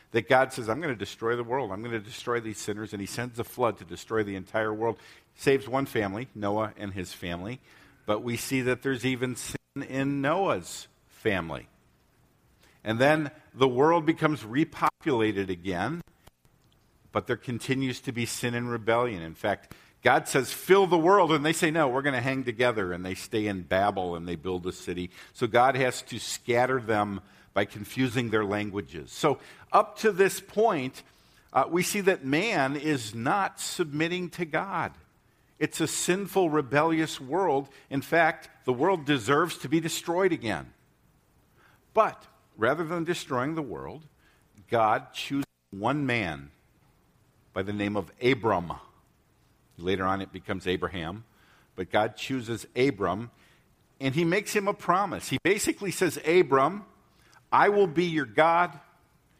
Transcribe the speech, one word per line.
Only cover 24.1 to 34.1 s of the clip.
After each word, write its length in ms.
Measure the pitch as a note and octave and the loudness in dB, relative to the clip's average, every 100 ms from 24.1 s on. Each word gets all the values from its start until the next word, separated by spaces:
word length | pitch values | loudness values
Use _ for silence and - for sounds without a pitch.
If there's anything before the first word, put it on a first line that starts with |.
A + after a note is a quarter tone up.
and 120 | E2+ F2 | -4 -6
they 80 | |
build 320 | F2 F#2 F#2 F2+ | -6 -4 -4 -4
a 60 | |
city. 380 | - - F2+ F2+ - - | -8 -8 -6 -8 -10 -20
So 120 | - A#2+ | -6 2
God 300 | A#2+ B2+ B2+ | 4 4 4
has 240 | B2+ - | 0 -2
to 160 | - A#2 | -10 -12
scatter 640 | - - - A#2+ B2+ C3 | -8 -10 0 2 2 0
them 400 | A2 G#2+ G#2 F#2+ - - - | 0 0 0 -4 -10 -20 -6
by 140 | G2 G#2 | -2 -2
confusing 640 | G#2+ G#2 - C3 A#2 A#2+ | -6 -10 -2 0 0 0
their 160 | A2 G#2 | 0 0
languages. 640 | G#2 G#2 G2 D2+ E2 C2 | -2 -2 -6 -8 -12 -14
So 280 | - D3+ C3 - - - | -2 0 0 -6 -20 2
up 260 | F#3+ G#3+ - | 2 2 0
to 120 | A3 | -2
this 300 | F3+ F#3+ - | 4 2 2
point, 640 | - - A3+ E3+ B2+ - - _ _ _ _ | -6 0 2 2 -4 -8 -20 _ _ _ _
uh, 120 | - C3+ | 0 2
we 140 | E3 | 0
see 180 | F3 G#3 | 0 2
that 240 | F#3+ F3+ | 2 2
man 520 | C3+ D3 A3 F#3+ C3+ C#3+ | 2 0 2 2 0 0
is 380 | D3+ C#3+ A2 | -2 -2 -2
not 460 | A2+ A#2+ G3 F#3+ - | -4 0 0 -2 -6
submitting 720 | - - E3 D3 E3 | -10 -4 -4 0 -2